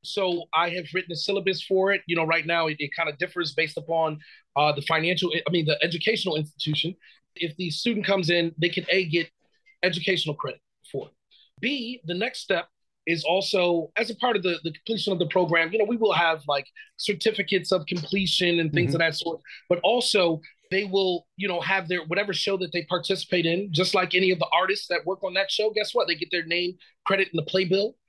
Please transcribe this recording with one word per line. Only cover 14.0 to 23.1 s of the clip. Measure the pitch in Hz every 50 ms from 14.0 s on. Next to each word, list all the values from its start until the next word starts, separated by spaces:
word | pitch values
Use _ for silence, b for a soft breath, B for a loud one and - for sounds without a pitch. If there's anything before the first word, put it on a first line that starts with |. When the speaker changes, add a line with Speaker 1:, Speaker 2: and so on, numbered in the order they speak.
| 233 220
Speaker 1:
a | 226
part | - 247 254 226
of | 202 170
the, | 185 170 160 -
the | 165 156
completion | - _ - 226 190 - 208 190
of | 170
the | 180
program, | 156 - 185 180 160 170 165 165 165
you | 185 220
know, | 208
we | 202 240
will | 220 220 208
have, | 175 170 170 165 160 156 143
like, | 147 143 143 139 - B B B B B
certificates | - - - 202 151 - 220 214 - 190 - 196 185 160 -
of | 190 175 156
completion | - 180 175 156 - 196 196 190 165 - - 180 175 170 170
and | 165 156 143
things | - 113 131
Speaker 2:
Mm-hmm. | 139
Speaker 1:
of | 127
that | 165 165 151
sort, | - - 165 160 - B B B B B _
but | 180 175
also | - 190 233 247 240 - - 202 180 170 165 156 B B B B _ _
they | 180 190 208
will, | 196 185 196 190 185 180 170 _ _ _
you | - 190
know, | 196 180 170
have | 147 156 190 190 180
their, | 160 180 180 156
whatever | 156 175 190 208 208 180
show | - - 202 196
that | 185 185 165 165
they | 175 170
participate | - 185 175 175 -